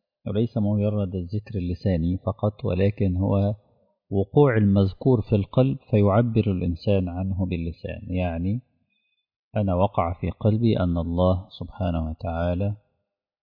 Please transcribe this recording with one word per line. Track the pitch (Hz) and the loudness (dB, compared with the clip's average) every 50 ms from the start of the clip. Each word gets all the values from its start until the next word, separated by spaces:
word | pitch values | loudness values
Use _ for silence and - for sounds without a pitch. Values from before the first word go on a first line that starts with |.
| _ _ _ _ - - | _ _ _ _ -10 -6
وليس | 98 104 117 117 - 113 | -2 -2 -2 -2 -2 -2
مجرد | 104 101 107 104 101 104 107 107 101 92 92 | 0 0 0 0 0 0 0 -2 -2 -4 -4
الذكر | 92 87 87 98 104 104 - - | -6 -6 -6 -6 -6 -6 -6 -6
اللساني | 101 87 87 87 - - 101 92 85 80 87 90 92 | -6 -4 -4 -4 -2 0 0 0 2 2 0 -2 -2
فقط، | - 110 - - - 107 104 - - | -2 -6 -4 -2 -2 -4 -4 -4 -4
ولكن | 101 92 90 95 101 104 - 104 98 90 92 | -4 0 0 0 0 0 0 0 0 0 0
هو | 95 101 101 98 101 101 104 - _ _ _ _ _ _ _ _ _ - | 0 0 2 2 0 0 -2 -4 _ _ _ _ _ _ _ _ _ -4
وقوع | 104 98 95 - - 147 147 139 117 110 | -2 -2 -2 0 2 4 4 4 4 4
المذكور | 104 101 98 101 98 95 - - - 135 127 110 | 4 4 6 4 4 2 0 -2 0 2 2 2
في | 104 - - | 2 2 0
القلب | 101 98 - - - 127 135 135 135 - _ | 0 0 0 0 2 2 2 0 -4 -4 _
فيعبر | - 107 101 101 98 110 120 120 113 113 104 104 | 2 2 4 4 4 2 2 2 2 0 2 2
الإنسان | 98 90 90 87 85 82 - 107 101 98 92 90 | 0 0 -2 -2 -4 -2 0 0 2 2 0 -2
عنه | 85 90 95 95 95 90 95 | -4 -4 -4 -4 -2 -2 -2
باللسان. | 92 92 85 82 85 82 - - 87 80 - - - | -2 -2 -4 -4 -6 -8 -8 -10 -12 -12 -12 -10 -6
يعني | 90 90 90 87 82 82 85 95 104 123 - _ _ _ _ _ _ _ _ _ _ _ _ _ _ _ _ _ - | -4 -2 -2 -2 -2 -2 -2 -2 -4 -4 -6 _ _ _ _ _ _ _ _ _ _ _ _ _ _ _ _ _ -4
أنا | 110 104 98 90 | -2 0 0 2
وقع | 87 95 101 - - 90 85 87 - | 2 2 0 0 0 -2 -2 -4 -4
في | - 90 | -4 -6
قلبي | - - - 110 104 110 120 113 104 - | -4 -2 0 0 2 2 2 2 2 2
أن | 92 90 87 85 | 2 0 0 0
الله | 82 85 85 87 90 92 95 92 92 - | -2 -2 0 2 2 2 2 0 -2 -8
سبحانه | - - - - - - 95 90 85 82 80 80 | -14 -14 -14 -12 -8 -6 -4 -2 -2 -2 -4 -4
وتعالى | 80 - - 87 82 82 85 87 87 87 98 101 107 104 _ _ _ _ _ _ _ _ _ _ _ _ | -6 -8 -8 -6 -4 -2 -2 -2 -2 -2 -2 -4 -4 -6 _ _ _ _ _ _ _ _ _ _ _ _